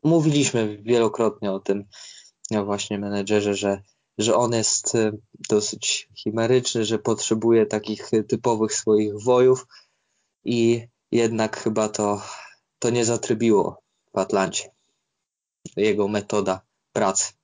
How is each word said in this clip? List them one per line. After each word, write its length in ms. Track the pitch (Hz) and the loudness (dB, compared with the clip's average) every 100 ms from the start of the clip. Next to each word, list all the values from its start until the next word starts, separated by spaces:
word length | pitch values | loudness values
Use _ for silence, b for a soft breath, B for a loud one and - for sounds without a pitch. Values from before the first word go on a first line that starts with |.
Mówiliśmy 720 | 151 165 156 147 135 120 110 104 | 4 4 4 2 2 0 -2 -4
wielokrotnie 680 | 107 120 113 107 110 104 104 | 0 2 2 2 -2 0 -6
o 80 | 98 | -6
tym, 260 | - 101 101 B B B B B - | -4 -4 -4 B B B B B -6
no, 140 | 107 101 | -4 -2
właśnie 340 | 101 - 104 | -4 -4 -6
menedżerze, 540 | 101 101 98 107 101 | -4 -4 0 0 0
że, 280 | 101 101 98 - _ _ - | 0 0 -2 -6 _ _ -4
że 180 | 107 120 | 0 2
on 180 | 120 | 2
jest, 420 | 117 110 - - 120 | 0 0 -2 0 0
e, 160 | 110 107 _ - - | 0 -2 _ -18 0
dosyć 600 | 107 - 101 - - - - | 0 0 -6 -6 -6 -8 -10
chimeryczny, 720 | - 110 113 127 123 117 107 | -6 -2 2 2 2 -4 -2
że 140 | 110 | -2
potrzebuje 680 | 113 110 - 110 113 117 107 | -2 -4 -2 0 4 4 4
takich, 480 | 107 104 107 - | -2 -4 -10 -2
e, 100 | 113 | -2
typowych 500 | 107 120 123 113 107 | 0 -2 0 0 0
swoich 500 | - - 107 107 104 | -2 2 2 2 -2
wojów 440 | 110 123 127 127 - b b b b b b _ | 2 4 6 4 -2 b b b b b b _
i 440 | - 120 117 117 117 _ _ | -4 2 2 2 -4 _ _
jednak 460 | 117 113 113 110 - | 0 0 0 -2 -2
chyba 320 | - 110 107 | -4 0 -2
to, 320 | - 104 101 B B B B _ _ | -2 -2 -2 B B B B _ _
to 100 | 120 | -2
nie 160 | 120 117 | 0 0
zatrybiło 760 | 117 - 110 117 101 87 87 _ _ _ | -2 -2 0 4 4 2 -6 _ _ _
w 40 | - | -4
Atlancie. 520 | 95 101 92 - - _ _ _ _ _ _ _ _ _ - - | -2 0 -2 -4 -10 _ _ _ _ _ _ _ _ _ -14 -2
Jego 320 | 107 104 101 | 0 2 0
metoda 540 | 107 101 104 98 92 _ _ _ | -2 -2 -2 -2 -4 _ _ _
pracy. 400 | 110 101 95 - _ | -2 0 0 -4 _